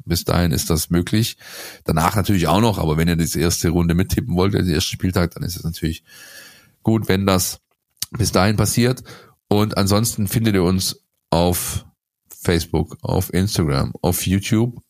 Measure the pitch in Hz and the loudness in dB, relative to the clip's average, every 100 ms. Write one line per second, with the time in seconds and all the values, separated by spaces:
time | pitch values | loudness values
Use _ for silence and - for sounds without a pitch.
0 | - 82 - 85 87 - - 82 - 87 | -4 -4 0 2 2 0 0 -2 0 0
1 | 90 107 113 - - - - - - 80 | 2 0 0 -6 -18 -18 -18 -10 -2 0
2 | 80 107 92 95 78 95 117 92 80 76 | 2 0 2 2 4 4 2 2 0 2
3 | 85 85 82 - 87 - 87 87 85 85 | 2 2 0 0 0 0 0 2 2 2
4 | - - - 90 101 101 90 78 - - | 0 -2 -2 0 0 2 0 0 -2 -4
5 | 95 90 85 - 87 85 82 - 82 80 | -2 0 -2 -4 -8 -6 -8 -6 -6 -6
6 | _ - - - - - _ _ 113 110 | _ -20 -20 -20 -20 -20 _ _ 0 0
7 | 104 95 98 90 - - _ _ _ - | 2 0 2 2 0 -8 _ _ _ -14
8 | - - 95 98 101 104 101 120 120 127 | -10 -4 0 2 2 2 0 2 2 0
9 | - - - _ - 104 107 - 98 104 | -8 -20 -20 _ 0 2 2 0 2 2
10 | 117 - 98 117 113 98 98 95 - - | 0 -2 -2 0 2 2 2 2 -2 -8
11 | _ _ - 82 87 87 - - - _ | _ _ -2 2 2 0 -4 -8 -12 _
12 | _ _ _ - - 85 82 80 80 - | _ _ _ -6 0 0 0 -4 -4 -8
13 | - 87 - 90 101 - 76 69 58 - | -4 -2 -2 -2 0 0 0 0 -4 -4
14 | 82 90 90 98 - 110 123 - | -2 -2 0 -2 0 0 0 -4